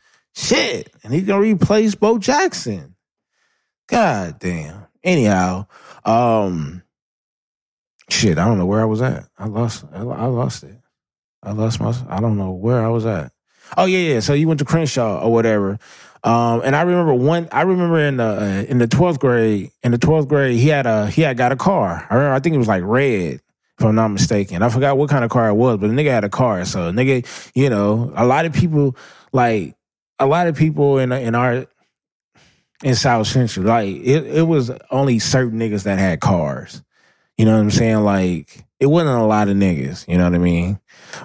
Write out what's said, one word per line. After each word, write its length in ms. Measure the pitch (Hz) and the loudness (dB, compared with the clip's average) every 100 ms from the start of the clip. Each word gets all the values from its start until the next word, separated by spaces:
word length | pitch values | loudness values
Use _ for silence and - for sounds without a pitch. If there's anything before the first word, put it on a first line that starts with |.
| _ _ _ - | _ _ _ -8
Shit. 560 | - - 233 120 - _ | -2 0 -2 -6 -10 _
And 100 | 104 | -4
he's 120 | 156 190 | -2 0
gonna 160 | 196 | 2
replace 540 | 220 190 - 208 214 196 | 2 2 2 2 2 2
Bo 220 | 214 233 | 0 2
Jackson. 760 | 220 294 381 - 120 92 69 _ _ _ _ _ _ _ _ _ - | 0 0 0 -2 -8 -10 -12 _ _ _ _ _ _ _ _ _ -4
God 520 | 233 196 107 87 - | 0 2 0 -6 -8
damn. 480 | 90 85 76 95 - _ | -6 -6 -10 -16 -20 _
Anyhow, 640 | - 165 107 92 92 92 104 - - - 104 | 0 2 4 2 0 -2 -8 -18 -20 -8 0
um, 760 | 113 120 110 98 85 73 87 - _ _ _ _ _ _ _ _ _ _ _ - | 2 4 2 0 -4 -8 -12 -20 _ _ _ _ _ _ _ _ _ _ _ -6
shit, 300 | - 104 78 | -2 0 2
I 60 | 107 | 0
don't 120 | 101 | 0
know 80 | 90 | 0
where 160 | 107 | 0
I 40 | 113 | 0
was 160 | 107 | 0
at. 260 | 127 - - - | -2 -4 -10 -12
I 80 | 110 | -8
lost, 400 | 104 117 - - | -4 -6 -6 -14
I, 60 | 151 | -12
I 260 | 120 - 123 | -10 -6 -4
lost 380 | 120 131 - | -2 -4 -6
it. 140 | 69 120 _ _ _ _ _ _ | -14 -20 _ _ _ _ _ _
I 80 | 101 | -8
lost 280 | 107 110 101 | -4 -2 -2
my, 140 | 110 120 127 | -4 -4 -6
I 100 | 92 | -4
don't 180 | 117 104 | -2 -2
know 140 | 95 | -4
where 320 | 90 113 123 | -4 -2 0
I 40 | 110 | 0
was 180 | 117 113 | -2 -2
at. 260 | 92 65 _ _ _ - - | -4 -8 _ _ _ -8 -2
Oh, 80 | 190 | 0
yeah, 280 | 185 165 | 2 0
yeah. 60 | 117 | 0
So 140 | 147 | 0
you 140 | 147 160 | 0 2
went 120 | 151 | 0
to 60 | 143 | 0
Crenshaw 560 | 165 147 131 113 92 | -2 0 -2 -2 -2
or 100 | 113 | 2
whatever. 460 | 117 113 107 98 104 - - - _ | 2 2 0 0 -4 -12 -20 -20 _
Um, 380 | 113 117 117 117 | 0 2 2 0
and 120 | 135 147 | 0 0
I 60 | |
remember 320 | 175 180 165 | 2 2 2
one, 340 | 123 139 170 165 | 2 2 0 -2
I 100 | 131 | 0
remember 380 | 185 185 170 165 | 0 2 2 2
in 180 | 147 127 | 0 0
the, 60 | |
uh, 420 | 113 104 101 95 - | -2 -2 -2 -2 0
in 120 | 123 | 0
the 80 | 117 | 2
twelfth 320 | 135 180 151 | 2 2 2
grade, 520 | 135 120 110 101 87 _ | 0 2 2 0 -4 _
in 80 | 123 | -2
the 80 | 120 | 2
twelfth 280 | - 156 139 | 2 2 2
grade, 300 | 147 135 117 | 2 2 2
he 120 | 143 | 2
had 180 | 143 120 | 2 0
a, 200 | 110 104 | 0 0
he 140 | - | 0
had 160 | 151 123 | 0 2
got 140 | 123 | 0
a 40 | 131 | 0
car. 520 | 190 180 95 85 - | 0 0 0 -4 -2
I 60 | 120 | 0
remember, 180 | 143 | 2
I 60 | 135 | 0
think 160 | 165 147 | 0 0
it 40 | |
was, 80 | 110 | 2
like, 160 | 95 | 0
red, 580 | 92 123 139 104 82 - _ _ _ - | 0 0 0 0 -4 -8 _ _ _ -2
if 80 | 110 | 2
I'm 80 | |
not 140 | 110 110 | 2 0
mistaken. 560 | 98 - 104 98 90 | 0 0 0 -2 -2
I 60 | 117 | 0
forgot 280 | 117 139 135 | 0 0 0
what 120 | 147 | 0
kind 120 | 143 | 0
of 60 | 117 | 0
car 200 | 123 110 | 0 2
it 40 | |
was, 240 | 104 127 104 | 2 2 2
but 100 | 104 | 0
the 60 | |
nigga 160 | 123 151 | 0 0
had 140 | 120 | 0
a 60 | 101 | -2
car. 360 | - 123 95 87 | 0 0 -2 -4
So 260 | 92 85 | -4 -4
nigga, 600 | 104 131 127 - - - | 0 0 0 -4 -14 -6
you 160 | 127 139 | -2 0
know, 420 | 104 101 110 120 - | 2 0 0 -2 0
a 100 | 120 | 0
lot 200 | 143 165 | 2 0
of 80 | |
people, 440 | 147 175 151 139 - - - _ | 0 0 2 0 -4 -14 -20 _
like, 440 | 131 120 110 78 - _ _ _ - | 0 0 0 -6 -14 _ _ _ -2
a 80 | 135 | 0
lot 220 | 165 175 | 2 0
of 80 | 135 | 0
people 420 | 160 147 143 135 | 0 2 2 2
in, 140 | 127 | 0
in 240 | 131 117 120 | -2 -2 0
our, 320 | 123 123 127 _ _ _ _ _ _ _ _ _ _ _ | 0 -2 -6 _ _ _ _ _ _ _ _ _ _ _
in 120 | 143 117 | -2 0
South 320 | 135 117 101 | 2 0 0
Central, 400 | 131 117 98 98 | 0 0 0 0
like, 220 | 101 101 | 0 -2
it, 360 | 78 - 156 117 | -4 0 0 0
it 220 | 151 165 | 0 2
was 240 | 151 120 - - | 2 -2 -8 -4
only 300 | 131 139 117 | 0 2 0
certain 400 | - 135 120 113 | 0 0 0 -2
niggas 240 | 113 104 | -2 -2
that 160 | 101 95 | -2 0
had 220 | 95 78 | 0 0
cars. 600 | - 90 71 65 - - - _ _ _ _ - | 0 0 -2 -6 -12 -20 -20 _ _ _ _ 0
You 80 | 110 | 2
know 80 | |
what 80 | 110 | 4
I'm 100 | 104 | 2
saying? 280 | - 113 110 | 2 2 2
Like, 640 | 104 98 92 85 - - - - | 2 0 0 -4 -8 -20 -16 -2
it 80 | 139 | 2
wasn't 320 | 165 156 120 | 2 2 2
a 60 | 110 | 2
lot 220 | 107 101 | 2 2
of 100 | 98 | 2
niggas, 500 | 95 80 67 - - | 2 0 -4 -8 -2
you 100 | 87 | 0
know 60 | |
what 120 | 87 87 | 2 2
I 40 | |
mean? 400 | 87 85 87 101 _ - - - | 2 0 -2 -6 _ -20 -20 -20